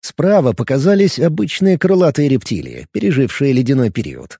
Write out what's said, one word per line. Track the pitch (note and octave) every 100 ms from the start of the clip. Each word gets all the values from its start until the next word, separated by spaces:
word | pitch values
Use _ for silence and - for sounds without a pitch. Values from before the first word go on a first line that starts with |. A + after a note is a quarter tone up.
Справа | - - E3+ G#3 C3
показались | G#2 A#2+ C3+ D#3 G3+ G3 -
обычные | E3 D#3+ F#3+ - F#3+ F3+
крылатые | F#3 F#3+ F3 - D3
рептилии, | C3 - G2 B1+ B1 -
пережившие | - G3+ C3+ B2+ - C#3
ледяной | C3 B2 C3+ A#2
период. | G#2+ F2 B1+ -